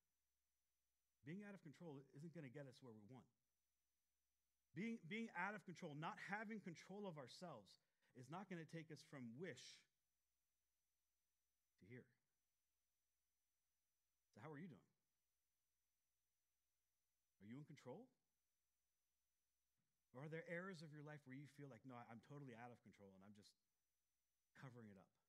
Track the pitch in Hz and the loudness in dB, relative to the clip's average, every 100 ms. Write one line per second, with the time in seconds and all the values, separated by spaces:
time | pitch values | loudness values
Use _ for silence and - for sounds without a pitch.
0 | _ _ _ _ _ _ _ _ _ _ | _ _ _ _ _ _ _ _ _ _
1 | _ _ 123 190 202 196 160 131 175 139 | _ _ -2 0 0 -4 -6 -4 0 -2
2 | 135 139 170 165 139 143 139 120 131 107 | -2 -4 -4 -2 -2 0 -2 -4 -6 -6
3 | 101 131 95 _ _ _ _ _ _ _ | -6 -8 -10 _ _ _ _ _ _ _
4 | _ _ _ _ _ _ _ - 226 226 | _ _ _ _ _ _ _ 2 4 4
5 | 156 214 226 175 190 208 - 165 175 143 | 4 4 6 6 6 6 0 0 0 4
6 | 165 220 - 202 220 220 190 160 - 196 | 4 4 4 6 6 2 2 -2 -2 2
7 | 202 151 123 - 175 123 95 - _ _ | 2 2 -2 -2 -2 -2 -4 -14 _ _
8 | - 123 127 170 202 170 160 160 160 151 | -14 -6 0 2 2 2 2 0 0 -4
9 | - 143 120 120 180 127 - - - _ | -4 0 0 2 2 0 -4 -8 -14 _
10 | _ _ _ _ _ _ _ _ _ _ | _ _ _ _ _ _ _ _ _ _
11 | _ _ _ _ _ _ _ - 95 123 | _ _ _ _ _ _ _ -16 -8 -8
12 | - - _ _ _ _ _ _ _ _ | -8 -16 _ _ _ _ _ _ _ _
13 | _ _ _ _ _ _ _ _ _ _ | _ _ _ _ _ _ _ _ _ _
14 | _ _ _ 110 139 143 185 98 - _ | _ _ _ -6 -2 -2 -2 -6 -12 _
15 | _ _ _ _ _ _ _ _ _ _ | _ _ _ _ _ _ _ _ _ _
16 | _ _ _ _ _ _ _ _ _ _ | _ _ _ _ _ _ _ _ _ _
17 | _ _ _ - 98 127 151 147 127 156 | _ _ _ -12 -4 -4 -4 -4 -2 -2
18 | 254 - _ _ _ _ _ _ _ _ | -4 -14 _ _ _ _ _ _ _ _
19 | _ _ _ _ _ _ _ _ _ _ | _ _ _ _ _ _ _ _ _ _
20 | _ 123 151 160 165 170 185 175 160 151 | _ -2 0 2 4 4 4 0 -2 -2
21 | 147 151 131 131 143 - 143 113 131 120 | -2 -4 -2 -4 -4 -4 -4 -4 -4 -2
22 | 113 117 - 147 139 110 123 117 - - | -2 -4 -4 -2 -2 -2 -2 -4 -10 -10
23 | 98 95 98 104 98 - _ _ _ _ | -10 -8 -10 -10 -12 -16 _ _ _ _
24 | _ _ _ _ _ - 135 120 110 95 | _ _ _ _ _ -8 -6 -4 -6 -6
25 | - _ | -10 _